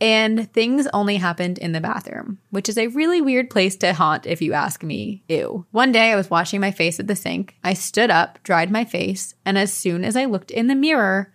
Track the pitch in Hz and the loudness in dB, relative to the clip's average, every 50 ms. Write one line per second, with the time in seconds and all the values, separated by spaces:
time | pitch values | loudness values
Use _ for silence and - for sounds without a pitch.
0 | 220 226 220 220 220 220 220 226 220 - - 226 226 233 254 285 277 269 - 202 | 0 2 2 2 2 2 0 -2 -2 -2 0 0 2 2 2 0 0 0 0 0
1 | 208 202 208 196 180 175 175 - 180 180 180 - - 170 160 160 165 - - - | 0 0 0 0 0 -2 -2 -2 -4 -4 -4 -4 -4 -4 -4 -4 -4 -4 -4 -6
2 | - - - - - - 202 - _ _ - 196 196 - 208 233 226 226 233 285 | -8 -10 -12 -12 -10 -10 -12 -12 _ _ -8 -6 -4 -2 -2 0 -2 0 0 0
3 | 311 330 359 349 302 269 254 247 254 254 - 214 185 190 190 - - 180 180 151 | 2 2 2 2 2 2 2 2 0 0 0 2 2 2 2 0 0 0 2 2
4 | 180 156 156 - - - 170 170 165 151 151 147 147 151 156 - - 156 151 - | 2 2 2 0 -2 -4 -4 -2 -2 -2 0 0 -2 -2 -4 -6 -8 -8 -8 -6
5 | - - 208 196 - - 165 147 - - - - 175 - - 214 254 262 240 226 | -6 -8 -10 -10 -6 -4 -2 -2 -2 -4 -6 -10 -10 -4 0 2 2 4 4 4
6 | 226 226 220 202 190 - 170 165 175 - - 196 196 196 196 - 165 170 170 - | 4 4 4 2 0 0 0 0 0 0 -2 -2 -2 -2 0 0 0 -2 -2 -2
7 | 196 202 208 190 - - 170 175 196 - - _ - 180 190 180 - - - 208 | -4 -4 -4 -4 -4 -6 -6 -6 -6 -8 -12 _ -4 -4 -2 -2 -4 -4 0 2
8 | 226 240 175 165 170 - - - - - 185 170 165 180 202 220 240 226 - 180 | 2 4 4 4 2 2 -2 -10 -4 0 0 2 2 2 0 -2 -2 -2 -4 -4
9 | - 190 190 190 - - - _ _ 185 196 196 196 202 202 - - 185 170 175 | -4 -4 -4 -6 -8 -12 -14 _ _ -2 0 2 0 0 -2 -2 -2 -2 -2 0
10 | 185 220 214 254 269 269 214 185 - - - 226 226 247 269 269 277 311 320 269 | -2 -2 0 0 0 0 -2 -4 -6 -6 -4 0 0 2 2 2 2 2 4 4
11 | 214 190 190 190 196 - _ | 2 2 2 0 -2 -4 _